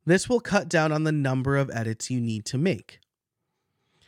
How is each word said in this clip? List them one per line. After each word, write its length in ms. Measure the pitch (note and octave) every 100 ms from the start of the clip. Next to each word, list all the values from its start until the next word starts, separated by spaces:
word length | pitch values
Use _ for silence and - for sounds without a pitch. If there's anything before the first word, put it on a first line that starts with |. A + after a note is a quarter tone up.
| D3+
This 240 | F#3 -
will 100 | A#3+
cut 300 | - G3+ E3
down 220 | D#3+ D#3
on 120 | D#3
the 80 | D#3
number 460 | D3+ C3+ C3 C3 C#3
of 140 | C3+
edits 400 | A#2 A2+ A2 -
you 100 | B2+
need 240 | A#2 A2 -
to 140 | C3
make. 400 | F3+ G#2+ - - _ _ _ _ _ _ _ _ _ _